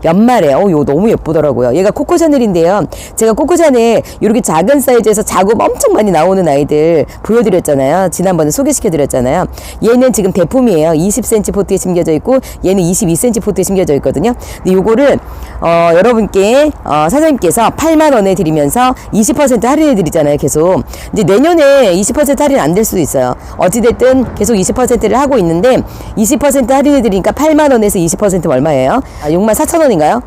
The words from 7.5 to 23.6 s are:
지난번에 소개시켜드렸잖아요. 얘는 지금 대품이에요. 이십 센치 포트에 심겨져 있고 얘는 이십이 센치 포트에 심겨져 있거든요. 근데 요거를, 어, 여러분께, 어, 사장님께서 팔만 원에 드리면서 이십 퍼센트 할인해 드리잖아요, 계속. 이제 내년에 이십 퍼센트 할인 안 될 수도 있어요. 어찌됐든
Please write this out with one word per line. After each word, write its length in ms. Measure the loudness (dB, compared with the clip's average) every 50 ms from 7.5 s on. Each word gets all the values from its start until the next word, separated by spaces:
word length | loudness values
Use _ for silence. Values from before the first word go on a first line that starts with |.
| 0 0 0 0 0 0 2 0 0 0 0 -2
지난번에 400 | -2 -2 -2 0 0 0 0 -2
소개시켜드렸잖아요. 920 | 0 -2 -2 -2 -2 -2 -2 -2 0 0 -2 0 0 -2 -2 0 0 -2 -2 -4 -8 -14 -16 -16 -12 -4 0
얘는 280 | 2 2 4 2 2 2
지금 200 | 0 -2 -2 0
대품이에요. 600 | 0 -2 0 0 0 0 2 2 2 2 2 0
이십 300 | 0 0 -2 -2 -4 -4
센치 280 | -2 -2 -2 -2 -2 -2
포트에 240 | -4 -2 -2 -2
심겨져 360 | -4 -2 -2 -2 -2 0 0 0
있고 240 | -2 0 0 -2 -2 -2 -4 -14 -6 -2
얘는 180 | 0 0 0 0
이십이 320 | 0 -2 -2 0 -2 -2
센치 240 | 0 0 0 -2 -2
포트에 240 | -2 -4 -2 -2 -2
심겨져 320 | -2 -2 -2 0 0 0
있거든요. 380 | 0 0 -2 -2 0 -2 -2 -2 -4 -8 -16 -16
근데 160 | -8 -2 0 0
요거를, 460 | 0 2 0 2 2 2 2 2 0 -2 -10 -16 -16 -16 -16 -12 -6
어, 300 | -2 0 0 2 2 4 4
여러분께, 800 | 4 4 2 2 2 0 -2 0 0 0 2 2 2 2 0 -2 -6 -6
어, 220 | -4 -2 0 0 0
사장님께서 640 | 0 2 2 2 0 0 0 0 0 2 0 0
팔만 420 | 0 -2 -2 0 2 2 4 4 2
원에 220 | 2 2 0 0
드리면서 580 | 0 -2 -2 0 0 0 0 0 0 0 0 0 -4 -8 -6 -2
이십 240 | -2 0 0 2
퍼센트 300 | 0 2 2 2 0 0
할인해 280 | 0 0 2 2 2 2
드리잖아요, 420 | 0 0 0 0 0 0 0 0
계속. 460 | 0 -2 -2 0 0 0 2 0 0 -2 -6 -12 -16 -14 -8 -4
이제 100 | -2 0
내년에 680 | 2 2 2 2 2 2 4 4 4 4 4 4 2 2
이십 240 | 0 0 -2 0
퍼센트 260 | -2 0 0 0 0 0
할인 160 | 0 0 0
안 140 | 0 0 0
될 140 | 0 -2
수도 160 | -2 -2 -4 -4
있어요. 320 | -2 -2 -2 -2 -2 -4 -6 -10 -16 -6
어찌됐든 760 | -2